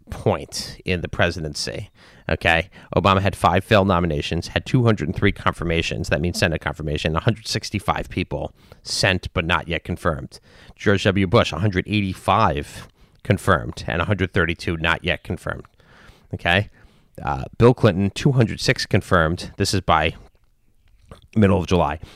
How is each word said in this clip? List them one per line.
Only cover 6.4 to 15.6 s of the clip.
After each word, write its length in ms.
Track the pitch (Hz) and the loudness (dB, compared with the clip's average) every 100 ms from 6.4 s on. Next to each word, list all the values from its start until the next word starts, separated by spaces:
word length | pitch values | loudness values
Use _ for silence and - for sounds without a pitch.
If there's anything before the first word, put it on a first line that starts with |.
| 87 78 | 0 0
confirmation, 560 | 73 76 76 76 82 80 | -4 -6 -4 -4 -2 0
a 40 | |
hundred 280 | - 107 - | 0 -2 -2
sixty-five 600 | 110 - 101 - - - | -8 -6 -4 -2 -4 -4
people 440 | - 87 71 76 - - - | -6 -6 -6 -8 -12 -20 -20
sent 480 | - - 107 92 - | -10 -2 0 0 -2
but 120 | - | -4
not 220 | 82 85 78 | 0 0 -2
yet 160 | 80 | -6
confirmed. 540 | - 87 90 73 - - _ - - - | -6 -6 -4 -4 -6 -18 _ -20 -20 -4
George 280 | 107 98 | 0 2
W. 220 | 107 95 92 | 2 2 2
Bush, 260 | 113 82 | 2 2
a 60 | 76 | 0
hundred 260 | 107 90 - | -2 -2 -2
eighty-five 1000 | 104 95 92 - 98 104 71 69 - - _ _ _ | -2 -2 -4 0 2 2 0 -6 -12 -20 _ _ _
confirmed 600 | - 95 - 82 58 - - | -2 0 2 2 0 -8 -6
and 140 | 69 | -4
a 40 | |
hundred 280 | 85 95 92 | -2 -2 -2
thirty-two 440 | 101 82 85 - 82 | 0 0 -2 -4 -2
not 260 | 82 82 | 0 0
yet 220 | 87 76 | -2 -4
confirmed, 400 | - 85 85 85 | -6 -8 -8 -10